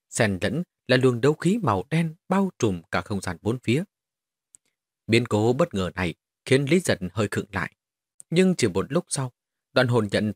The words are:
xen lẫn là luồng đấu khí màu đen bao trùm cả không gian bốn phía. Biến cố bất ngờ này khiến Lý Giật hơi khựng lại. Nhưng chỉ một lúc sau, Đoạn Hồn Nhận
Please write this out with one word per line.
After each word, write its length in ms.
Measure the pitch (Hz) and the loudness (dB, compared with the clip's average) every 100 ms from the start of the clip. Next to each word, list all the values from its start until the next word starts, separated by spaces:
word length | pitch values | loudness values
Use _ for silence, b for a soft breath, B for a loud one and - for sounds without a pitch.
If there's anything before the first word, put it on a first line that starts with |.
| _ | _
xen 300 | - 110 92 | -2 0 0
lẫn 220 | 101 135 180 _ - | -2 -4 -6 _ 0
là 100 | 127 | 2
luồng 240 | 127 120 | 4 2
đấu 120 | 131 | 0
khí 260 | 156 170 233 | 2 0 0
màu 220 | 156 98 - | 0 -2 0
đen 260 | 160 170 156 - | -2 -2 -6 -4
bao 220 | 190 190 - | -2 -2 -2
trùm 220 | 110 90 - | -2 -2 -4
cả 100 | 92 | -6
không 200 | - 98 | -4 -6
gian 160 | 92 85 | -6 -6
bốn 180 | 104 127 | -4 -4
phía. 240 | - 131 196 _ _ _ _ _ _ _ _ _ _ _ - | -2 -2 -2 _ _ _ _ _ _ _ _ _ _ _ 0
Biến 180 | 113 120 | 0 2
cố 280 | 104 113 | 0 2
bất 200 | 127 170 | 2 -2
ngờ 180 | 98 90 87 | -2 -4 -4
này 180 | 90 - _ _ - | -6 -6 _ _ 0
khiến 200 | 131 143 | 0 2
Lý 140 | 180 | 0
Giật 200 | - 98 90 | 2 -2 -2
hơi 140 | - 101 | -4 -2
khựng 140 | - - | -2 -6
lại. 240 | 90 - _ _ _ _ _ - | -6 -6 _ _ _ _ _ -4
Nhưng 260 | 165 185 180 | 2 2 2
chỉ 120 | 110 | 0
một 240 | 90 90 | 0 -2
lúc 140 | 156 - | -4 -4
sau, 220 | - 131 _ _ _ _ | -6 -8 _ _ _ _
Đoạn 140 | 127 123 | 0 2
Hồn 200 | 120 104 | 2 2
Nhận 220 | 104 104 | 0 -2